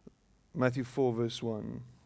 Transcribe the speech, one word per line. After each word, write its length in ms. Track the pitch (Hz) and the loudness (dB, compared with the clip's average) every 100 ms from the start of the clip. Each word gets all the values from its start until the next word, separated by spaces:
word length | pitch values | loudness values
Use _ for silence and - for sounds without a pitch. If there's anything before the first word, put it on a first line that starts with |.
| - _ _ _ _ | -20 _ _ _ _
Matthew 300 | - 127 127 | 2 2 2
four, 280 | 123 - 127 | -2 2 2
verse 280 | 113 117 - | 4 0 -2
one. 380 | 117 107 113 120 - - | -4 -4 -6 -8 -12 -18